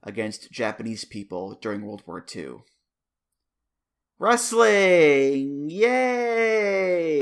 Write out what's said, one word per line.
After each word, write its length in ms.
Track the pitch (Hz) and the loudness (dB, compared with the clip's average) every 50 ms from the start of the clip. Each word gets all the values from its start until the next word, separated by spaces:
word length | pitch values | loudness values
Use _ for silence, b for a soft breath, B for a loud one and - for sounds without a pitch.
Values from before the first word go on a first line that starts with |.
| _ | _
against 480 | - 104 104 110 107 107 - - - | -14 -8 -8 -8 -8 -8 -12 -18 -18
Japanese 540 | - - 123 107 107 - 113 113 113 104 - | -10 -6 -6 -6 -4 -6 -8 -10 -10 -10 -12
people 520 | - - 107 101 98 - 90 92 98 107 - | -14 -14 -14 -14 -10 -8 -8 -8 -8 -12 -10
during 200 | - 113 104 101 | -8 -8 -8 -8
World 220 | 104 101 104 101 - | -8 -12 -14 -14 -14
War 160 | - 82 - | -14 -14 -14
Two. 420 | 80 - - 110 82 67 62 - - _ _ _ _ _ _ _ _ _ _ _ _ _ _ _ _ _ _ _ _ _ _ _ _ _ _ _ _ _ _ | -14 -14 -14 -14 -12 -14 -14 -18 -20 _ _ _ _ _ _ _ _ _ _ _ _ _ _ _ _ _ _ _ _ _ _ _ _ _ _ _ _ _ _
Wrestling! 1500 | _ - 196 240 240 240 - - 226 233 226 208 202 196 185 180 175 160 151 143 139 139 135 139 139 135 139 143 143 147 151 | _ 0 0 0 0 0 -2 2 4 4 4 6 4 4 6 6 6 6 6 6 4 4 2 2 0 -2 -4 -6 -6 -8 -8
Yay! 1500 | 160 190 214 240 247 254 254 254 247 240 240 233 233 226 226 226 220 220 214 202 196 190 190 185 180 175 170 165 156 147 | -2 0 2 2 2 2 0 0 0 -2 -2 -2 0 0 0 0 0 0 0 0 0 0 0 0 0 0 0 0 -2 0